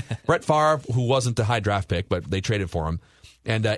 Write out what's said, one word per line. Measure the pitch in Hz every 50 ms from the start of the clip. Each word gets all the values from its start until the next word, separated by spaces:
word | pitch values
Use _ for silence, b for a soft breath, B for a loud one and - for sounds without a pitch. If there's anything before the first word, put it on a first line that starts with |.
<laughs> | 123 - 107 - -
Brett | - 165 - -
Favre, | - 156 151 151 156 156 151 - - 117
who | 127 123
wasn't | 117 131 135 117 123 117 -
a | 110
high | 104 120 117
draft | 98 101 101 98 92 -
pick, | 95 85 - -
but | 98 90 80 67
they | 95 95
traded | 95 - 110 104 98 85
for | - 87 78 78
him, | 82 82 b b b b b b b b _
and, | 110 113 110 110
uh, | 110 107